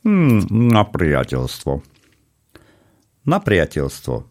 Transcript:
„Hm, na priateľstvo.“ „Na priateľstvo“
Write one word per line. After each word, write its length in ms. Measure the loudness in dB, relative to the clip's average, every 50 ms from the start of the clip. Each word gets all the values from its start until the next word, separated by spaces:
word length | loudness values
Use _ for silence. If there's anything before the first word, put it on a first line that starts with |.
| 0
„Hm, 480 | 2 2 4 4 4 4 2 0 0
na 320 | 0 2 2 4 4 2 2
priateľstvo.“ 880 | 0 -2 -2 0 0 0 0 -2 -2 -4 -4 -4 -6 -8 -8 -6 -6 -6 -6 -8 _ _ _ _ _ _ _ _ _ _ _ _ _ _ -20 _ _ _ _ _ _ _ _ _ _ _ _ _ -2
„Na 80 | -2 -2
priateľstvo“ 760 | 0 0 2 2 0 0 -2 -6 -6 -6 -8 -10 -8 -8 -8 -8 -8 _